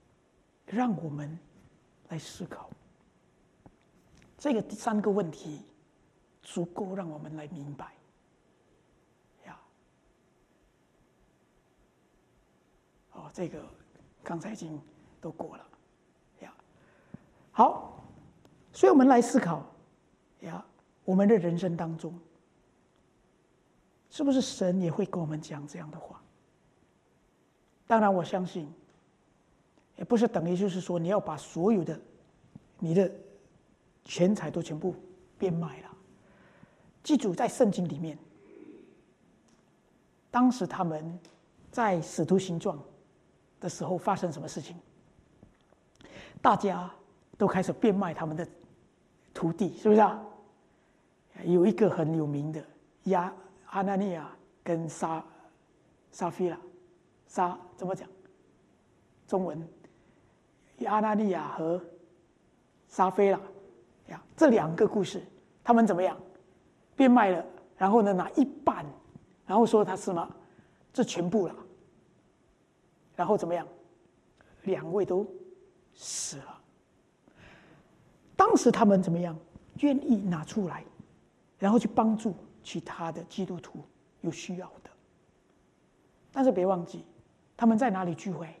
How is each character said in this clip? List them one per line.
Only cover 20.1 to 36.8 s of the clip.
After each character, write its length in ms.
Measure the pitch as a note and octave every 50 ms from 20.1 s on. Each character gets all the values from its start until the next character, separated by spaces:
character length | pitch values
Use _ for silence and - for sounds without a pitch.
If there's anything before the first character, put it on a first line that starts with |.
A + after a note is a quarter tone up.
| _ _ _ _ _ _
呀， 240 | - E3+ E3 F3+ - - _ _ _ _ _ _ _
我 100 | - F#3
们 120 | F#3 G3+
的 100 | G3+ A#3
人 220 | G3+ E3 E3+ E3 E3+
生 180 | F#3+ F3+ E3+
当 200 | E3 E3+ E3 E3
中， 220 | D#3+ - D#3+ F3 E3+ - _ _ _ _ _ _ _ _ _ _ _ _ _ _ _ _ _ _ _ _ _ _ _ _ _ _ _ _ _ _ _ _ _ _ _ _ _
是 120 | - -
不 80 | D4+ C#4
是 100 | C4 C4
神 360 | - - - - G3 F3+ F3+ F#3+
也 100 | F3+ E3
会 160 | D3+ - G3
跟 120 | F#3 - F3+
我 60 | E3
们 140 | D3+ D#3 D3+
讲 260 | - - D#3+ D3 D3
这 120 | D3 - F3
样 120 | D#3+ D#3
的 80 | - E3
话？ 240 | - - - - - _ _ _ _ _ _ _ _ _ _ _ _ _ _ _ _ _ _ _ _ _ _ _ _ _ _ _ _ _ _ _ _
当 140 | - A#3 A3+
然， 120 | G#3+ G3+
我 120 | F#3+ F3+ D#3+
相 220 | - - F#3 F#3
信， 260 | E3+ - F#3 D3+ C#3+ - - - _ _ _ _ _ _ _ _ _ _ _ _ _ _ _ _ _ _ _ _ _ _ -
也 60 | F#3
不 120 | - A#3+
是 100 | G#3+ A#3+
等 220 | A3 G#3+ F3+ D#3 E3+
于 60 | F3+
就 100 | F3 G3+ G3+
是 120 | F3 F#3
说 180 | E3+ - F3 F3
你 100 | E3 F3
要 120 | G#3 G3+
把 160 | - D#3+ D#3
所 340 | C#3+ - - - D#3+ E3+ G#3+
有 140 | A#3 F#3+ D#3
的， 160 | - D#3 - - - - _ _ _ _ _ _ _ - - - _ _ -
你 160 | - D#3+ D#3+
的 160 | G3 F#3+ F3 - - - - - - _ _ _ _ _ _ _ _ _ _ _ _ _
钱 300 | - - - F3 F#3+ G#3+
财 160 | - - D3+
都 120 | A#2+ E3+
全 160 | E3 - D#3 D#3
部 160 | F3+ F#3 D#3+ - - - - - - _ _
变 160 | - G3+ F#3
卖 280 | E3+ E3+ E3 D3+ - -
了。 80 | - - - - - - - _ _ _ _ - - - - _ - _ _ _